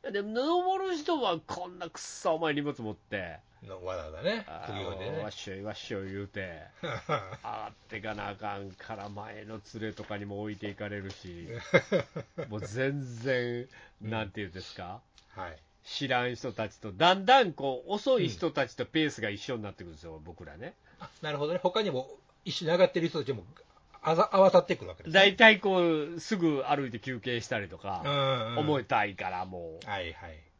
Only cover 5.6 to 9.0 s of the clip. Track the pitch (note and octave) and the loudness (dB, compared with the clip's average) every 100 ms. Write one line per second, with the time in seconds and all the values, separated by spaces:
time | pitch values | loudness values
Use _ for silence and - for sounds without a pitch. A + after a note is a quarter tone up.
5.6 | G#2 G2+ - G#2 F#2+ G2 G2+ G2+ F#2 D#2+ | -8 -10 -8 -8 -6 -8 -8 -8 -10 -10
6.6 | F2 - E3+ A#2 - D3 F#2+ - A2 A2 | -16 -12 -8 -8 -4 -4 -4 -12 -10 -8
7.6 | G#2+ G#2 - A2 G#2+ G#2 G2+ G2 G#2+ G2 | -10 -14 -14 -10 -8 -6 -8 -6 -8 -8
8.6 | G2 F#2 - A2 | -10 -14 -12 -10